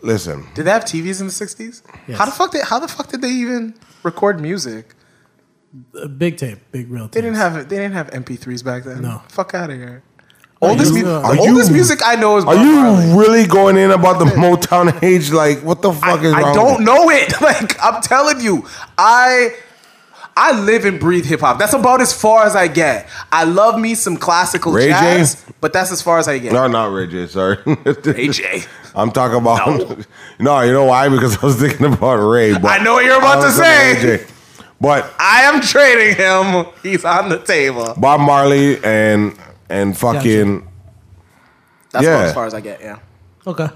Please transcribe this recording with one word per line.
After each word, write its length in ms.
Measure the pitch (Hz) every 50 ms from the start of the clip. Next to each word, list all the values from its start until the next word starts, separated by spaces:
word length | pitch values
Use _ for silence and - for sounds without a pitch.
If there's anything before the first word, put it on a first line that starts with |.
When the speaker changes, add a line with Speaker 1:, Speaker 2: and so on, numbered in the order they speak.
| -
Speaker 1:
listen. 440 | 113 113 104 82 87 76 71 67 - -
Speaker 2:
Did 100 | - 156
they 40 | 175
have 140 | 202 226 220
T 160 | - - 165
Vs 200 | 165 185 190 185 196
in 40 | 190
the 40 | 185
sixties? 500 | - 208 196 - _ 220 226 240 - _ _ - - _
Speaker 3:
Yes. 120 | - 120 -
Speaker 2:
How 60 | 202
the 60 | 262 277
fuck 200 | - 370 381 -
did, 100 | 302 269
how 140 | - 220 240
the 100 | 311 320
fuck 200 | - - 277 -
did 100 | - 247
they 100 | 269 247
even 440 | 247 254 240 240 254 240 226 226 220 _ _ _ _ _ _
record 360 | 175 165 - - 202 202 165
music? 540 | 151 151 185 202 - 123 110 110 113 _ _ _ _ _ _ _ _ _ _ _ _ _ _ _ _ _ _ 131 123 _ _ -
Speaker 3:
A 60 | -
big 300 | 147 139 135 165 175 160
tape, 220 | 170 143 127 104 98 _ _
big 180 | - 127 123 120
reel 200 | 123 120 113 107
Speaker 2:
They 120 | - 226
didn't 140 | 226 233 220
Speaker 3:
tapes. 200 | 214 208 175 165
Speaker 2:
have, 140 | 160 135 147
they 80 | 196
didn't 180 | 196 202 202 196
have 160 | 180 156 - -
M 80 | 131 123
P 140 | - 131
threes 260 | 120 - 127 123 120 120
back 220 | 131 123 123 123
then. 180 | 135 127 127 123
Speaker 3:
No. 200 | 120 113 113 - -
Speaker 2:
Fuck 260 | - - 185 185 -
outta 200 | 180 175 160 139
here. 300 | 127 123 123 123 131 _ _ _ _ _ _ _ _ _ _ _ _ -
Speaker 3:
Are 80 | -
Speaker 2:
Oldest 240 | - - 151 156 160
Speaker 3:
you, 100 | - 226
Speaker 2:
mu-, 60 | 180
Speaker 3:
uh, 100 | 165 156
Speaker 2:
the 60 | -
Speaker 1:
are 220 | 113 135 143 - 214
Speaker 2:
oldest 200 | 240 254 233 190
Speaker 1:
you, 40 | 156
Speaker 2:
music 240 | 151 370 - 294 285 240
I 100 | 226 233
know 220 | 226 220 214 208 208
is 60 | 185
Speaker 1:
are 100 | - 160
Speaker 2:
Bob 100 | 185 233
Speaker 1:
you 80 | 294 311
Speaker 2:
Marley. 420 | 294 269 240 208 185 170 165 165 196
Speaker 1:
really 280 | 214 220 226 226 220
going 300 | 185 160 196 196 196 190
in 140 | 190 190 190
about 280 | 190 185 175 185 180 180
the 60 | 170
Motown 760 | 143 123 - 170 180 175 170 175 - 175 180 175 175 151 - -
age? 280 | 180 180 180 156 143
Like, 280 | 151 160 151 147 147 135 139
what 200 | 160 180 180 -
the 100 | 202 170
fuck 280 | 151 143 180 175 160
Speaker 2:
I, 40 | 156
Speaker 1:
is 80 | 160 151
Speaker 2:
I 80 | 156
Speaker 1:
wrong 140 | 151 143 143
Speaker 2:
don't 220 | - 220 262 269 226
Speaker 1:
with 80 | 220
Speaker 2:
know 240 | 220 247 285 349 330
it. 240 | 311 277 - - -
<laughs> 40 | - 285
Like, 340 | 302 214 - 220 202 - - -
I'm 180 | 220 240 226
telling 400 | - - 247 262 285 302 294 262
you, 260 | 240 220 185 151 - - - - - - _
I 580 | - 180 214 233 247 247 254 254 247 247 226 - - - _ _ _ _ _ _ _ _ _ _ - - - _
I 220 | - - 320 285 220
live 240 | 202 202 220 233 -
and 140 | 202 185 160
breathe 280 | 143 165 180 180 165
hip 140 | 131 160 151
hop. 180 | 160 - - 196
That's 160 | 202 214 -
about 260 | 262 214 247 254 262
as 120 | 254 240 -
far 320 | - - 214 220 220 214
as 120 | 208 -
I 100 | 202 185
get. 420 | 175 147 165 165 147 127 104 - - - - - _
I 140 | - 160 165
love 340 | 160 170 190 208 226 220 226
me 160 | 220 226 226
some 220 | 214 - 202 175
classical 560 | - - - 170 170 180 175 - 175 - 170 160
Speaker 1:
Ray 140 | 104 127
J? 40 | 147
Speaker 2:
jazz, 540 | 165 185 170 170 175 180 170 139 - - - - - _
but 120 | - 151 -
that's 200 | 185 185 185 185
as 100 | 156 -
far 160 | 175 170 165
as 80 | 156
I 120 | 151 143 135
get. 140 | 120 123 110
Speaker 1:
No, 140 | 123 131
not 200 | 127 117 113 113 104 98
Ray 140 | 95 92
J, 200 | 87 85 90 87 85
sorry. 300 | - 98 92 95 101 98 -
<laughs> 420 | 143 156 - - 135 147 - -
Speaker 2:
Ray 240 | 156 147 - 123 147
J. 340 | 135 - 95 95 92 - - - - - - - -
Speaker 1:
I'm 140 | 95 104 117 107
talking 260 | 135 127 123 113 123
about, 280 | 117 120 117 - 101 - 151 135
Speaker 2:
No. 180 | 123 - - - 107 _ _ - - - - _
Speaker 1:
<laughs> 0 |
no, 200 | 123 139 147 139 123
you 100 | 120 127
know 120 | 139 139
why? 220 | 131 127 127 135 143
Because 280 | 135 131 123 127 104 95 -
I 40 |
was 100 | 143 135 113
thinking 260 | 139 147 - - 139
about 300 | 147 117 101 - 127 131
Ray. 360 | 110 104 107 113 120 117 107 101
But 280 | 92 90 - 190 196
Speaker 2:
I 20 | 208
know 120 | 226 233
what 100 | 247 247
you're 140 | 254 262 262
about 200 | 262 269 277 277
Speaker 1:
I 20 | 285
Speaker 2:
to 40 |
Speaker 1:
was 100 | 277 226 269
thinking 440 | 339 330 320 294 277 262 247 - 117
Speaker 2:
say. 80 | 175
Speaker 1:
Ray 80 | 226 190
J. 60 | - - - _ _ _ _ - - - _ _
But 340 | - 143 147 139 - - - -
Speaker 2:
I 220 | 160 190 214 240 262
am 180 | 277 302 294
trading 560 | 254 202 - 277 285 269 240 233 220 214 196
him. 500 | - 190 190 190 190 190 196 185 180 170 170 - - -
He's 220 | 190 196 170 -
on 240 | 170 170 180 202 202
the 100 | 165 -
table. 560 | - - 196 156 143 135 131 120 113 113 113
Speaker 1:
Bob 240 | - - 135 147 151
Marley 600 | 143 143 143 139 139 139 143 139 139 143 135 - -
and, 540 | 107 110 107 107 107 107 104 104 104 - - - - - _ _ _
and 240 | 82 98 101 101 95
Speaker 3:
Gotcha. 220 | - - 120 113 143
Speaker 1:
fucking 500 | 131 120 107 107 104 101 101 92 - - - - - - _ _ _ _ - _ _ _ _ _ _ _ _ _ _ _ _ _ _ _ -
Speaker 2:
That's 120 | 120 135
about 120 | 160 165 135
Speaker 1:
Yeah. 60 | 98
Speaker 2:
as 100 | 82 -
far 120 | 131 117
as 80 | 113 107
I 60 | 107
get, 200 | 104 107 98 -
yeah. 180 | - 107 104 110 - _ _ _ _ _ _ _ _
Speaker 3:
Okay. 220 | 190 175 156 160 156 -